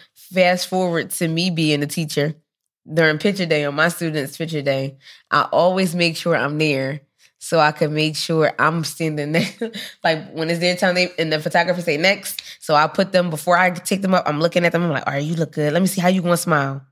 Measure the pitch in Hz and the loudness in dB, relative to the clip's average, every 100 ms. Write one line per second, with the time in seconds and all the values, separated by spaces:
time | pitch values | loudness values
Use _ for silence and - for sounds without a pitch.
0 | _ _ - 185 180 180 - 185 180 165 | _ _ -4 2 4 2 0 -2 0 0
1 | - - 165 160 180 170 156 147 143 175 | -4 -2 -2 0 -2 0 2 0 -2 -4
2 | 151 - 147 151 _ _ _ _ - 156 | -4 -2 -2 -4 _ _ _ _ -4 2
3 | 160 151 208 196 170 151 143 143 170 165 | 2 4 0 0 0 0 0 0 0 0
4 | 165 151 135 - 165 151 139 135 135 135 | -4 -4 -4 -6 -6 -4 -2 -2 -4 -8
5 | - - - 147 - 135 175 185 185 175 | -20 -20 -2 0 2 2 2 2 0 0
6 | 170 160 170 151 135 151 156 135 135 147 | 0 0 0 0 0 0 0 0 -2 -6
7 | - _ _ _ - 165 151 151 151 151 | -14 _ _ _ -2 2 2 2 -2 0
8 | 156 147 - 160 151 - 147 165 143 - | -2 -2 -2 2 2 2 0 0 -4 -4
9 | 160 151 143 165 - - 226 - - - | -4 -4 -2 -2 -2 -4 -10 -10 -14 -4
10 | 170 156 - 151 160 170 180 180 190 180 | -2 -2 -4 -6 -4 0 0 2 2 2
11 | 180 170 160 156 165 175 175 180 175 147 | 0 -2 -2 -2 0 0 0 0 -2 0
12 | 185 196 - - - - - 147 156 - | 2 0 -4 -12 -14 -10 0 2 4 0
13 | 190 185 180 151 180 175 185 175 - 196 | 0 2 0 -2 2 4 2 0 -4 -2
14 | 190 185 - 147 170 175 170 170 175 135 | 2 2 2 0 0 2 2 2 0 -2
15 | - 139 151 165 160 151 147 160 185 190 | -4 -4 -2 -2 -4 -2 0 2 0 2
16 | 175 190 175 170 175 151 139 135 - | 2 2 2 0 2 0 0 -6 -12